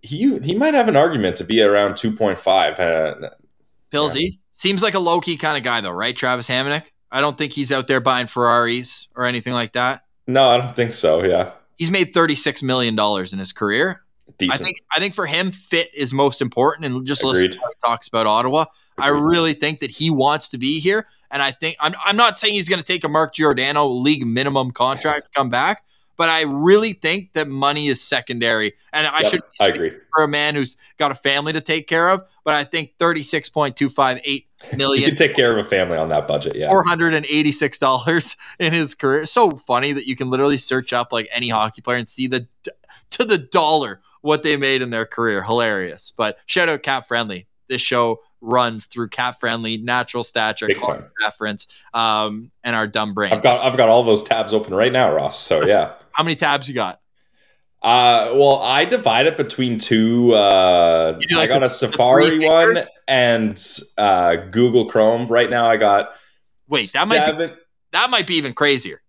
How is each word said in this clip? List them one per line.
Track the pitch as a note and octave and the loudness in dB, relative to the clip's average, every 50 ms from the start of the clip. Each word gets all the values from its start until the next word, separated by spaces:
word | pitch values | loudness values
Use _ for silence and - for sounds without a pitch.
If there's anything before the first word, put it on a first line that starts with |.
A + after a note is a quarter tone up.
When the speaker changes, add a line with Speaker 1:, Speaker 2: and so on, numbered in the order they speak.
| - | -12
Speaker 1:
he, | A2 C3 D#3+ A3 C#4 A#3+ - | -10 -6 0 0 0 0 0
he | C3 D3 F3 | -4 -4 -2
might | G#3 C4+ D#4 D4+ | 0 0 2 2
have | C#4 A3+ A3 | 2 2 4
an | F3 | 4
argument | C#3 D3 E3+ D#3+ B2+ G2+ F#2 F2 - | 4 4 4 2 0 -2 -2 -2 -4
to | F#2 | -6
be | - A2 A2+ | -2 2 4
around | G#2+ G2+ G2+ G2+ G2+ G2 F2 - | 4 4 4 4 2 2 0 -2
two | - A2 | -4 -4
point | G#2+ - A2 G2+ F#2+ - | -2 0 -2 -2 -2 -2
five. | - F#2+ F#2+ F#2+ F2 D2+ - - | 0 2 2 4 2 2 0 -2
Uh, | F2+ E2+ E2 D#2+ D#2+ D2+ C#2+ - D2+ - _ _ _ _ _ _ _ _ _ _ _ _ | -2 0 0 0 -2 -4 -4 -8 -14 -16 _ _ _ _ _ _ _ _ _ _ _ _
Speaker 2:
Pillsy? | - D3 D3+ D3 B2+ C3+ D#3+ | -2 -2 -2 0 0 -2 -4
Speaker 1:
yeah. | F#3 F#3 _ _ _ | -4 -6 _ _ _
Speaker 2:
Seems | _ - - F#3+ G3 F#3 G#3+ | _ -4 -2 -2 0 0 0
like | A3 F#3 | 0 0
a | G3 | 0
low-key | F3+ E3+ E3+ F3 - - E3+ C#3+ | 0 2 0 0 0 -2 -6 -2
kinda | - D#3 D3+ C#3 | -2 -2 -2 -2
guy, | A#2 B2+ A#2+ A#2 | -2 -2 -2 -2
though, | G#2 F#2+ | -2 -4
right, | F2 F2 G#2+ A#2+ B2+ | -6 -4 -4 -4 -4
Travis | - - B2+ B2+ B2 A#2+ - | -2 -2 -2 -2 -2 -2 -2
Hamonic? | B2+ B2+ C3+ C#3 D3 D#3 D#3 - _ _ _ _ | -2 -2 0 -2 -2 -4 -6 -10 _ _ _ _
I | - C3 | -4 -2
don't | C#3+ D3 C#3 - | -2 -2 -2 -4
think | D3+ C#3 - | -8 -6 -4
he's | D3 C#3 B2+ | -6 -4 -2
out | C#3 C3 B2+ - | -2 -2 0 0
there | C3+ C3 | 0 0
buying | B2 C3+ C3 B2 B2 G#2+ | 2 0 0 0 -2 -4
Ferraris | - B2 A#2+ A#2+ A#2+ A#2+ A#2+ A#2 A#2+ B2 B2 B2 - - - _ _ | -4 0 0 2 2 2 2 0 -2 -4 -6 -8 -10 -10 -14 _ _
or | - B2 | -6 -4
anything | B2 B2 A#2+ A2 B2+ B2 | -4 -4 -4 -6 -4 -4
like | A#2+ A#2 A2 _ | -4 -4 -4 _
that. | A#2+ B2 B2+ C3 C3 _ _ _ _ _ - | -2 -2 -2 -2 -4 _ _ _ _ _ 0
Speaker 1:
No, | B2+ C3 C3+ B2+ | 2 4 6 6
I | A#2+ B2 | 4 2
don't | B2+ B2+ - | 2 -2 -4
think | - A#2+ A2+ - | -4 -4 -2 -2
so, | - - D#2+ D#2 D#2+ F#2 | -2 0 2 2 2 2
yeah. | F#2+ F2+ F2 F#2 - - - _ _ _ _ | 2 0 0 -2 -4 -8 -20 _ _ _ _
Speaker 2:
He's | E3+ E3 | -4 0
made | F#3+ G3 F3+ - - | 0 0 0 0 2
thirty-six | F3 E3 D#3+ D3 - - D3+ C#3 - C#3 | 0 2 2 0 -2 -2 -4 -4 -4 -2
million | C3 B2+ B2+ B2 A#2 A2 | -2 0 0 0 0 0
dollars | G#2+ G#2 G#2 G#2 G2 F#2 F#2 F#2+ | 0 0 0 0 -2 -4 -6 -8
in | F#2+ | -10
his | F#2+ F#2 | -8 -10
career. | - - A2 G2+ G#2 A#2 D#3 F#3+ F3 - _ _ _ _ _ _ - _ | -8 -4 -4 -2 0 0 0 -2 -4 -8 _ _ _ _ _ _ -8 _
Speaker 1:
Decent. | G2 - C3 C#3 | -2 -2 -2 -2
Speaker 2:
I | - | -2
think, | - - - _ _ D3 | -4 -6 -6 _ _ -2
I | D#3+ | -2
think | F3+ G3+ F3 | -2 -2 -4
for | - F#3 D3 | -6 -6 -4
him, | D3 E3+ F#3 F#3+ | -2 -2 -2 -2
fit | F#3 - - - - E3 E3 E3 _ | -6 -8 -8 -2 -2 -2 -2 -2 _
is | C#3+ C#3+ B2+ | -6 -6 -4
most | C3 C3+ C#3+ C#3+ B2+ - | 0 0 0 0 0 -2
important. | C#3 A#2+ - A#2+ B2+ D3 D3+ D#3 D#3+ | -6 -4 -2 0 0 0 0 -2 -8
And | C#3+ B2 C3 C3 | -8 -8 -6 -6
just | C3 C#3+ - - | -4 -4 -2 0
listen | C3+ C3 F2+ F#2 | 0 2 2 2
Speaker 1:
Agreed. | F#2 F2+ | 0 -2
Speaker 2:
to | - | -6
how | - - | -10 -12
he | - _ - A#2+ | -10 _ -2 -2
talks | A#2 A2+ - - | -2 -2 -6 -4
about | - A2+ A2+ G#2+ | -2 -2 0 2
Ottawa, | G#2+ A2 A#2+ B2+ C#3 D#3 D#3+ - _ _ _ _ _ - | 2 0 0 0 0 0 -2 -2 _ _ _ _ _ -2
I | - C#3 | 0 0
Speaker 1:
Agreed. | C#3+ D3+ | 0 2
Speaker 2:
really | D3 E3 F3 F3 E3 E3 D3 | 2 2 2 2 2 0 -2
think | D3 - D3+ D#3 C#3+ | -2 -4 -4 -4 -6
that | C#3+ C3 | -8 -10
he | - - D3+ D#3+ | -8 -4 -2 -2
wants | D#3+ C3+ C3 C#3+ D3 D3+ - - | 0 2 2 2 2 0 -4 -8
to | - B2+ | -8 -6
be | A#2+ C3+ D3+ D#3+ | -4 -4 -4 -2
here. | D3 F#3 G3 G#3+ G#3+ _ _ _ _ _ | -2 -2 -2 -2 -4 _ _ _ _ _
And | - C#3+ C#3 | -4 -2 -2
I | C#3 | -2
think, | C3 _ - D#3 D#3+ - | -4 _ -6 -8 -6 -2
I'm, | D3+ D#3 - - D#3 | -4 -4 -4 -2 -4
I'm | G3 G3+ G#3+ | -2 2 4
not | A#3+ A3+ - - | 2 2 2 0
saying | - G#3+ G#3 | -2 -2 -2
he's | G3+ F3 D#3+ | -2 -2 -2
gonna | F#3+ F3+ | -4 -4
take | D#3+ - F3+ F3+ - | -2 -4 -6 -4 -4
a | D#3 | -2
Mark | D3 D#3 D#3+ D3+ - | 0 0 0 0 -2
Giordano | - D#3 D3 C#3+ A#2+ C3 C#3 D3 D3 D3 C#3 | 0 0 2 2 2 0 0 0 0 0 0
league | B2 B2 B2+ C#3+ D#3 C#3+ B2+ | 0 0 2 2 2 2 0
minimum | A#2 A2+ B2 C3 C#3 C#3 C#3 C3 B2+ | -2 -2 0 0 0 0 -2 -2 -2
contract | B2 - B2 B2+ C#3 C3 - D#3 D3 D3 - | -2 -2 -2 -2 -2 -2 -4 -4 -4 -4 -6
to | _ - C#3+ | _ -4 -2
come | C3+ B2 | -2 0
back, | A#2 A#2+ C#3 F3+ G#3+ - _ _ _ _ _ _ _ - | 0 0 0 0 -2 -4 _ _ _ _ _ _ _ -2
but | E3+ E3 | 0 0
I | D#3+ D#3+ | 2 0
really | D#3+ D3 C#3 C#3+ D3+ F3 G3 G#3 A3 A3+ F#3+ | 0 -2 -2 0 4 6 6 6 4 2 -6
think | _ - D#3+ E3+ G3 F#3 F#3+ _ | _ -2 -2 -2 -2 -4 -6 _
that | D#3 D#3 C#3+ | -4 -4 -4
money | C3+ C3+ C#3 C#3+ D3 D3+ D3 C#3+ | -4 -2 0 0 0 0 0 0
is | C3 - | 0 -2
secondary. | - - - B2+ A#2 - B2+ A#2+ A#2 A#2 A2+ A2 G#2+ G#2 - _ _ _ - | -2 -2 -2 -2 -2 -4 -6 -2 0 0 0 0 0 -4 -4 _ _ _ -4
And | D3+ D3+ D3+ | -2 -2 0
I | C#3+ D#3 | 0 0
Speaker 1:
Yep, | D#3 G#3 | 0 2
Speaker 2:
shouldn't | - - - _ | 0 -2 -4 _
be | _ - G#2+ | _ 0 0
Speaker 1:
I | - | 0
Speaker 2:
speaking | - - - - | 0 0 -4 -6
Speaker 1:
agree. | - - _ _ - | -6 -8 _ _ 0
Speaker 2:
for | D#3 D#3 | 0 0
a | D3 | 2
man | D3 D3 D3 D3+ D3+ | 0 0 -2 0 0
who's | D3 C3+ B2 - _ - - _ _ | -2 -4 -6 -8 _ -20 -20 _ _
got | D3+ C#3+ | -2 -2
a | C3+ | -2
family | - - C#3 C#3 C#3+ C#3+ D#3 D#3 | -2 -2 0 0 0 -2 -2 -4
to | D#3 | -6
take | D3+ - D#3 D#3+ D3+ - | -4 -2 -4 -4 -2 -2
care | E3+ E3 E3+ F3+ | 0 2 2 2
of, | F#3+ F#3+ F#3 _ _ _ _ | 2 0 -2 _ _ _ _
but | D#3 D3+ | -2 0
I | D3 C#3+ | 0 -2
think | - - E3 D#3 - _ _ | -2 -4 -6 -6 -6 _ _
thirty-six | E3+ E3+ E3+ D#3+ D3+ - - D#3 - - | 0 0 0 -2 -2 -2 -4 -4 -4 -4
point | _ D#3 D3 C#3 B2+ - | _ -2 -2 -2 -2 -2
two | D3 C3+ | -4 -4
five | - - C#3 C3 B2+ A#2+ - | 0 0 0 0 0 -2 -6
eight | C#3+ C#3 C3+ _ _ _ _ - - - | -6 -6 -6 _ _ _ _ -16 -12 -6
million, | B2+ C3+ C#3 C#3 C3+ C3+ | -2 0 0 2 2 2
Speaker 1:
<laughs> | |
You | D3 | 2
can | D3+ C#3+ | 2 2
take | E3 D3+ - | 0 0 2
care | - B2+ A#2+ | 2 2 2
of | A#2 G#2+ G2+ | 2 0 -2
a | - | 0
family | G2+ F#2+ F#2 F2 E2+ D#2+ | 0 0 0 0 0 -4
on | D#2+ D#2+ | -2 0
that | D#2 D2+ D2+ - | 0 -2 -2 -2
budget, | D2+ D2 C#2+ - - | -4 -4 -4 -6 -6
yeah. | - - D3+ | -6 0 2
Speaker 2:
four | F#3+ F#3+ E3 | 4 4 4
hundred | E3+ F3 E3 E3+ E3 D#3+ | 2 0 0 0 0 0
and | D3+ D3+ C#3 | -2 -2 -2
eighty-six | D3+ D3+ D3+ D3+ C#3 - D#3 C#3 - - | 0 0 0 0 0 -2 -4 -4 -4 -2
dollars | - C3+ C3 B2+ A#2 D3+ E3+ E3+ D3+ - - _ - - - _ | 0 0 0 0 0 0 -2 -2 -2 -4 -8 _ -14 -20 -10 _
in | F3 D#3+ D#3+ | -4 -2 0
his | E3+ D#3 C#3 - | -2 -2 -4 -6
career. | _ - C3+ C3+ D3+ D#3 - | _ -2 0 0 0 -2 0
So | - B3 A#3+ G3 | 0 2 2 2
funny | D3+ B2+ - - B2 A#2+ C3 C#3+ C#3+ | 0 -4 -6 -2 -2 -2 0 -2 -4
that | C#3 A#2 B2+ | -4 -6 -6
you | C3 | -8
can | A#2+ C3+ B2+ | -6 -6 -4
literally | B2+ C3 C#3 C#3+ C#3+ C3 | -2 0 2 0 0 0
search | - - B2+ C3 B2+ - - | -2 -2 -4 -4 -4 -2 -4
up, | B2 A#2+ - - | -4 -4 -2 -4
like, | A#2 A2 - | -6 -4 -4
any | - A#2+ B2 A#2+ | -6 -6 -4 -2
hockey | A#2 A2 G#2+ A2 - - - | -2 -2 -2 -2 -4 -8 -6
player | - B2 B2 | -4 -4 -4
and | A#2 - | -4 -6
see | - - C3 B2+ | -6 -6 -4 -4
the | B2+ B2+ A#2+ _ _ _ _ | -4 -6 -6 _ _ _ _
d-, | - - _ _ _ - - _ _ | -16 -16 _ _ _ -20 -20 _ _
to | - - B3 | -4 -2 0
the | A3 G#3+ F3 | 0 0 -2
dollar | C#3 - - F#3 D#3+ D3+ D#3+ D#3 C#3 A2 G2 - _ _ _ _ | -2 0 0 2 2 4 2 2 0 -2 -8 -12 _ _ _ _
what | - D3 D3+ D3 | -2 0 0 0
they | D3+ D#3 D3+ C#3 | 2 -2 -2 0
made | C#3 C3+ C3+ C3 | 0 0 0 0
in | B2+ B2 | -2 -2
their | A#2 A2+ A2+ | -4 -4 -6
career. | - - - A#2 A2+ G#2 G2 F#2 | -6 -4 -2 -2 0 0 -2 -2
Hilarious. | G2+ A2+ A#2+ A#2 A2+ G#2+ F#2+ F#2 F2 - - - - - - | -2 0 0 0 0 -2 -2 -4 -8 -10 -12 -14 -14 -6 -4
But | A2+ G#2+ G#2+ _ _ - | -4 -4 -4 _ _ -4
shout | - F3+ F3 E3 | -2 0 0 0
out | D#3 C#3 | -2 -4
Cap | - C#3+ C3+ C3 A#2+ - | -4 -4 -4 -4 -4 -4
Friendly. | B2 A#2 A#2 G#2+ G2 F2+ F2+ _ _ _ _ _ | -4 -4 -4 -4 -8 -12 -14 _ _ _ _ _
This | C3 B2 | -6 -4
show | - - B2+ A#2+ A#2+ A#2 A2 - _ _ _ _ | -4 -2 0 0 0 0 -2 -6 _ _ _ _
runs | - A2+ A#2+ B2 B2 A#2+ A2+ A2 - - | -6 0 0 2 2 0 -2 -8 -12 -12
through | - A#2+ A#2 G#2+ | -8 -8 -8 -8
Cap | - - B2 B2+ B2 - | -6 -4 -4 -6 -6 -4
Friendly, | - A#2 A#2 A#2 A2+ A2 A2+ A2 | -4 -4 -4 -4 -4 -6 -6 -6
Natural | A2 A#2+ B2 B2 B2 - - B2 A2+ | -4 -4 -2 -2 -2 -4 -6 -8 -8
Stature, | - - A#2 A2 A2 G#2+ - A2+ | -4 -4 -2 -2 -2 -2 -4 -2
Speaker 1:
Big | G#2+ G2+ G2 | -4 -4 -2
Speaker 2:
Hockey | - - - - | -2 -6 -6 -6
Speaker 1:
time. | - - _ - | -10 -16 _ -6
Speaker 2:
Reference, | G#2+ G#2+ - _ A2 G#2+ G#2 G2+ - _ - - _ _ - | -6 -6 -4 _ -6 -6 -6 -6 -10 _ -14 -20 _ _ -4
um, | A#2 A#2 A2+ G#2+ G#2+ G#2+ G#2+ G#2 G#2+ A2+ B2+ _ _ _ | -2 0 0 0 0 -2 -4 -6 -10 -14 -18 _ _ _
and | A#2+ A#2 | -4 -2
our | A2+ A2 G#2 | -2 -2 -2
dumb | G#2 A2+ G#2+ G#2 G2 | -2 -4 -4 -2 -2
brain. | G#2+ G#2 G2 G#2+ | -2 0 0 0
Speaker 1:
I've | A2 - | 2 4
got, | B2+ B2 B2 - | 2 2 4 2
I've | C3 B2+ B2+ | 0 2 4
got | A#2+ A2+ | 6 6
all | A2 A#2+ | 6 6
those | A#2+ A2+ A2 G#2 - | 6 4 2 2 2
tabs | - A#2 A2+ G#2+ - | 0 0 -2 0 -2
open | G#2+ G#2+ G#2+ - F#2+ | -2 -2 -2 -2 0
right | F#2+ A2+ B2+ | 0 0 2
now, | B2 B2+ B2+ F#2+ D2 | 2 2 2 2 2
Ross. | D2+ C#2 C#2+ - - | 0 -2 -2 -2 -2
So, | - - - D#2 D2+ | 0 0 2 2 2
yeah. | F2+ G#2 G2 D#2 C#2+ - - _ _ | 2 2 2 2 0 -6 -18 _ _
Speaker 2:
How | _ - D#3 | _ -2 -2
many | E3+ D#3+ | -2 0
tabs | C3 - D3 C#3+ C#3+ C3 B2+ | -2 0 0 0 -2 -4 -6
you | C3+ | -6
got? | B2 G#2+ F#2 - _ _ _ _ _ _ _ _ _ _ _ _ _ _ _ _ _ | -6 -6 -6 -8 _ _ _ _ _ _ _ _ _ _ _ _ _ _ _ _ _
Speaker 1:
Uh, | - A2 A#2+ B2 B2 B2 A#2+ A#2 G#2+ A2+ A#2+ | 2 4 4 6 6 6 6 4 2 2 4
well, | C#3 C#3+ C#3+ C3+ C3 F2+ | 6 6 6 6 4 2
I | A#2 C3 C#3+ D#3+ | 0 2 2 2
divide | F3+ A#3+ A#3+ A3 B2+ G#2+ A#2+ C3+ D#3+ | 2 0 0 0 2 2 4 2 2
it | D#3+ D#3+ | 0 -2
between | C#3+ A2+ - - C3 B2 A#2 G#2+ | -6 -6 -4 -4 -2 -2 -2 -4
two. | - - - A2 A2 A2+ A#2 A#2+ A#2+ A#2+ A2+ | -2 0 2 2 4 2 2 4 4 4 6
Uh, | G#2+ G2+ G2+ G2 F#2+ F#2 F#2 F2+ F2 E2+ E2+ E2 E2 E2 D#2+ D#2+ E2 | 6 6 6 6 6 6 6 6 6 6 4 4 2 2 0 -2 -4
Speaker 2:
You | - - | -4 0
do, | E3 | 2
Speaker 1:
I | E3 | 2
Speaker 2:
like, | D#3+ A2+ | 2 2
Speaker 1:
got | C3 C3+ | 2 2
Speaker 2:
the, | C3+ | 2
Speaker 1:
a | B2 | 0
Safari | - - - A2+ A#2 D3+ A#2+ B2 C3 - - | 0 -2 -4 -4 0 2 4 4 6 6 6
Speaker 2:
the | D#3+ | 4
three | D#3+ D#3 D#3 D#3 | 2 2 4 4
finger? | D#3+ E3 E3+ - - | 6 6 6 4 2
Speaker 1:
one | F3 - - _ _ _ - | 0 -2 -6 _ _ _ 0
and, | C3+ C3 B2 A#2+ A#2 A#2 A2 G#2+ G#2+ - - - - - - - _ - | 2 2 4 4 2 2 0 -2 -4 -6 -6 -6 -6 -6 -8 -10 _ 0
uh, | G#2 G2+ F#2+ F2+ F2+ F2 E2+ E2+ F2+ F#2 | 2 4 4 4 4 2 2 0 -2 -4
Google | F2+ A2+ A#2+ B2 A2+ B2 A2 | 0 2 2 4 4 2 2
Chrome. | - - A2+ G#2+ G#2+ A#2 A#2 B2 A2+ | 2 2 4 4 4 4 2 -2 0
Right | A#2 A#2+ B2 A2+ | 2 2 2 2
now, | A#2+ A#2+ A#2 A#2 | 2 2 2 2
I | A2+ G#2+ | 4 4
got | A2 G#2 G2+ G2+ G2+ - - - _ _ _ _ _ _ _ _ _ _ | 4 4 4 4 2 -2 -10 -20 _ _ _ _ _ _ _ _ _ _
Speaker 2:
Wait, | C#3+ C#3 A2 - - | -2 -2 -2 0 0
that | C3+ D#3+ G3+ | 0 0 2
might | A3+ D3+ D3+ | 2 2 2
be, | D#3 | 0
Speaker 1:
seven. | D#3 D#3 E3 D#3+ - - _ _ _ _ _ _ | 0 -2 -6 -8 -8 -16 _ _ _ _ _ _
Speaker 2:
that | - E3+ A3+ B3+ | -2 0 0 2
might | B3+ A3+ F#3 | 0 -2 -2
be | D#3 F3+ | 0 -2
even | D#3+ D3 C3+ A#2+ | -2 -2 -4 -4
crazier. | - D3 D3 C#3 B2+ A#2 F#2+ D2 - _ | 0 2 2 2 2 -2 -8 -12 -16 _